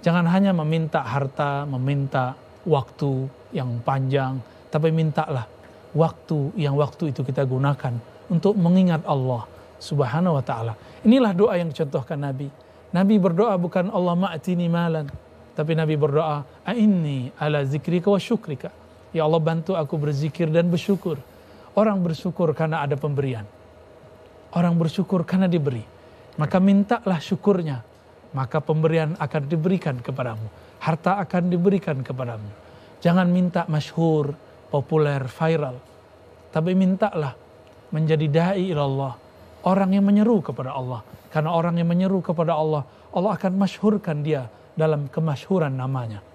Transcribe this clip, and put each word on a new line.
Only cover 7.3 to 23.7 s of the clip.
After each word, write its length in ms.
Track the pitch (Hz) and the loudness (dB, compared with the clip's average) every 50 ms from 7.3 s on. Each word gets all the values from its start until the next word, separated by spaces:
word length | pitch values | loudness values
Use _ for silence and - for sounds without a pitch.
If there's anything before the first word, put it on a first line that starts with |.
| 135 147 139 131 | -2 -2 0 0
gunakan 480 | 127 127 139 139 143 - - 135 117 117 110 - - - - - | 0 0 0 0 0 0 -4 -6 -6 -6 -8 -12 -20 -20 -8 -2
untuk 240 | 180 170 156 202 208 214 | -2 2 2 2 2 4
mengingat 440 | 170 170 180 185 190 180 165 156 170 | 4 4 6 6 4 4 2 0 0
Allah 440 | - 156 139 127 131 127 117 110 - - - - - - - | -2 -2 0 0 -2 -2 -4 -6 -10 -18 -20 -20 -20 -20 -18
Subhanahu 560 | - - 160 143 139 120 110 156 180 185 160 139 | -10 -6 -2 0 0 0 0 0 0 2 0 0
wa 60 | 123 | -2
taala. 280 | - 131 113 113 117 110 - - - - - - | -4 -6 -6 -6 -8 -8 -10 -14 -20 -20 0 4
Inilah 280 | 214 233 269 254 214 190 | 6 6 6 6 2 4
doa 240 | 175 202 247 208 175 | 2 2 2 2 0
yang 120 | 175 165 | -2 -4
dicontohkan 520 | 139 - 160 139 143 156 123 - 135 139 | -4 -4 -4 -2 -2 -6 -4 -4 -6 -6
Nabi. 280 | 143 139 135 131 143 139 - - - - - - - - - | -4 -6 -6 -6 -8 -10 -12 -16 -20 -20 -20 -20 -18 -4 0
Nabi 240 | 170 196 196 220 208 | 2 4 4 4 4
berdoa 360 | 175 190 170 170 214 240 202 180 | 4 4 2 2 2 2 2 0
bukan, 320 | 175 175 - 190 175 196 | -2 0 0 -2 -2 0
"Allahumma 440 | 220 202 180 175 175 175 185 185 170 | -2 0 0 0 0 0 0 -2 -4
atini 360 | 160 - - 180 175 175 170 | -6 -4 -4 -2 -2 0 0
malan," 400 | 170 170 170 170 160 160 151 143 - - - - - - - - - - | 0 0 0 0 -2 -4 -6 -8 -12 -16 -18 -20 -20 -20 -20 -14 -6 -6
tapi 160 | 151 151 165 | -2 0 0
Nabi 240 | 160 160 156 156 151 | 0 2 0 2 2
berdoa, 480 | 147 147 139 156 165 156 147 147 143 - - - - | 2 2 2 0 0 0 -2 -4 -6 -10 -18 -12 -8
"A'inni 680 | - 202 247 214 214 202 180 160 147 139 135 120 135 - - | -6 0 2 4 4 4 2 0 -2 -2 -4 -6 -8 -8 -6
ala 240 | 147 151 151 147 139 | -4 -2 0 0 0
zikrika 440 | 135 139 151 - - 165 180 170 202 | -2 -2 -4 -2 -2 -2 0 2 2
wa 120 | 202 190 | 0 0
syukrika." 480 | - - 233 214 - - 147 117 - - - - - - - - - - - | 0 -2 -4 -4 -2 -6 -10 -10 -10 -14 -14 -16 -20 -20 -20 -20 -20 -8 -4
"Ya 120 | 165 156 | 0 2
Allah, 160 | 151 165 170 | 2 2 2
bantu 360 | 156 165 165 165 160 - 185 170 | 2 0 -2 -2 -2 -2 -2 -2
aku 200 | 156 139 - 156 | -2 -4 -4 -4
berzikir 520 | 147 147 147 135 151 156 - - 175 156 | -2 -2 -2 -2 -2 -4 -2 -2 -2 2
dan 200 | 156 170 170 175 170 | 2 2 2 2 0
bersyukur." 480 | 175 - - 202 175 - 185 156 143 - - - - - - - - - - - 196 | 0 0 0 -2 -2 0 -6 -6 -6 -10 -18 -20 -20 -20 -20 -20 -20 -20 -4 0 2
Orang 240 | 214 220 202 190 | 2 2 2 0
bersyukur 520 | 175 170 165 - - 180 160 - 180 156 147 - | 0 -2 -2 -4 -4 -8 -2 0 0 0 0 0
karena 240 | 160 160 156 160 | -2 -2 0 -2
ada 160 | 143 135 147 135 | -2 -2 -4 -2
pemberian. 480 | 156 151 143 139 139 135 123 110 107 104 - - - - | -2 -4 -2 -2 -2 -4 -4 -6 -10 -12 -16 -20 -20 -20